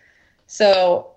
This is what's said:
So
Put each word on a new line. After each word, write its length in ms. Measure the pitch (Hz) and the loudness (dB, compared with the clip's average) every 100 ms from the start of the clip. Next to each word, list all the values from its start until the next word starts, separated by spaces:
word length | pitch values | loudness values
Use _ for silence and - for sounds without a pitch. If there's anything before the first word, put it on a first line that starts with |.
| _ _ _ _ _ | _ _ _ _ _
So 600 | - 208 190 180 175 - | -2 0 2 0 -2 -6